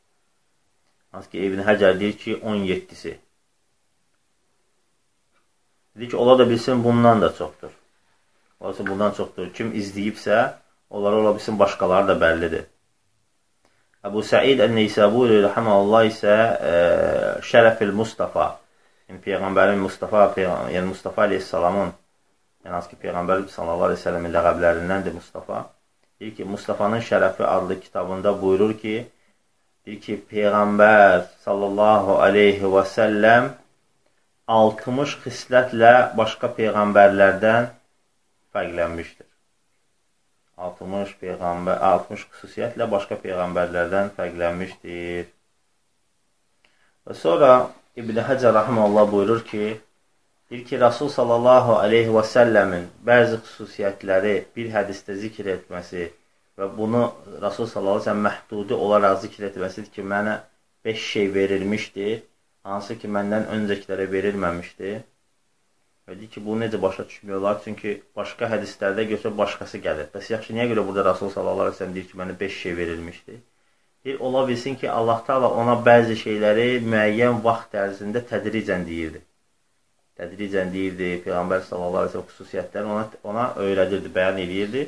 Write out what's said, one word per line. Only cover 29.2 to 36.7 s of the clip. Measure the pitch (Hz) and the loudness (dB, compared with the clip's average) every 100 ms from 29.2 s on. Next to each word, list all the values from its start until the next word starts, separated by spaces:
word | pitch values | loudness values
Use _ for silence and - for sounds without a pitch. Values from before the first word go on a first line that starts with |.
| _ _ _ _ _ _ 107 | _ _ _ _ _ _ -18
deyir | 104 | -14
ki, | - 101 - | -10 -10 -6
Peyğəmbər | 107 104 104 104 104 104 107 98 90 - _ 104 | 0 2 4 4 6 8 10 8 6 0 _ -6
sallallahu | 101 101 101 107 107 95 98 98 | -4 -2 2 4 4 4 4 4
aleyhi | 101 101 101 95 95 | 6 4 4 2 2
və | 95 | 2
səlləm | - 110 104 110 117 135 - _ _ _ _ _ _ _ _ - | 0 0 4 6 6 2 -6 _ _ _ _ _ _ _ _ 0
altmış | 113 107 110 127 131 143 - | 4 4 2 -6 -4 -4 -8
xislətlə | 123 - - 123 123 117 113 123 - 110 | -12 -12 0 2 2 6 8 8 6 0
başqa | 110 - 123 | -2 -2 -6
peyğəmbərlərdən | - 110 | -2 -2